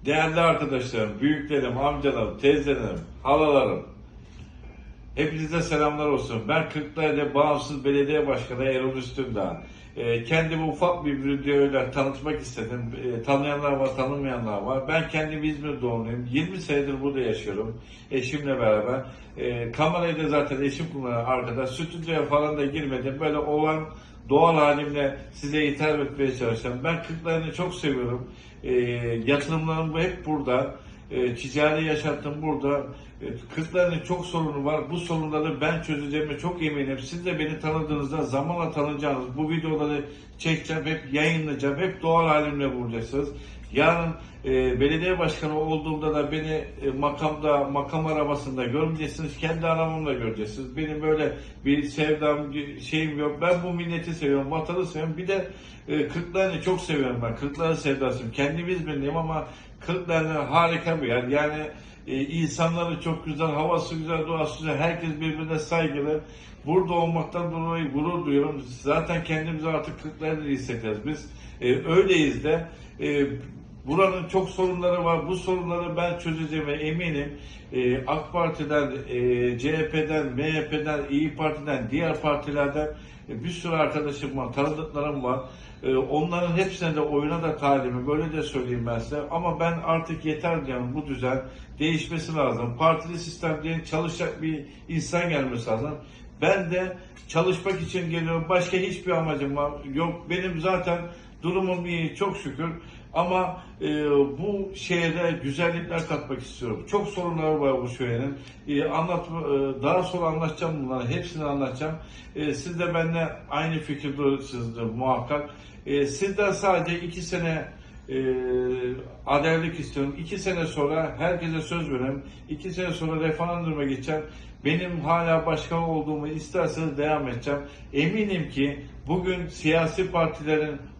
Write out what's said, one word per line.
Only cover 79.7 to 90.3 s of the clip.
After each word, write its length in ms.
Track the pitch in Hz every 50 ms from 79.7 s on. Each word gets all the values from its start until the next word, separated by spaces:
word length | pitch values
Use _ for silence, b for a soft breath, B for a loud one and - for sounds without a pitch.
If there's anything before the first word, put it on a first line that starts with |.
| 156
H 120 | 160 156 156
P'den, 380 | - 160 151 147 160 156 143
M 260 | 135 123 120 147 156 156
H 160 | 156 143 -
P'den, 320 | 151 151 151 156 151 147 139 135
İYİ 240 | 143 143 156 156 -
Parti'den, 540 | - 160 151 143 147 143 151 143 127 120 117
diğer 300 | 131 151 170 160 156 151
partilerden, 680 | - 151 143 143 - 147 143 143 143 139 143 151 151 151 B B B B B B B -
e, 160 | - 110 123
bir 40 | 175
sürü 240 | 175 - - 175 165
arkadaşım 640 | 160 151 139 151 151 147 147 139 - 147 135 127
var, 160 | 135 127 120 117
tanıdıklarım 720 | 139 139 151 151 151 156 - - 147 143 151 143 135 127
var. 160 | 123 127 131 - B B B B B B B -
E, 140 | 127 131
onların 600 | 131 - - 143 147 160 175 175 175 175 175 165
hepsine 380 | 180 190 185 - - 175 165 156
de 60 | 151
oyuna 420 | 147 147 147 143 147 151 165 170 165
da 140 | 160 -
talibim. 500 | - 147 143 139 135 127 123 120 123 123
Böyle 260 | 139 147 156 165 160 156
de 100 | 156 143
söyleyeyim 440 | 151 - 135 123 123 123 120 117
ben 120 | 117 117 117
size. 220 | 120 - 147 147 143 -
Ama 300 | 165 170 175 175 160 151
ben 120 | 165 170 170 165 -
artık 400 | 160 165 165 160 - 160 131 -
yeter 420 | 156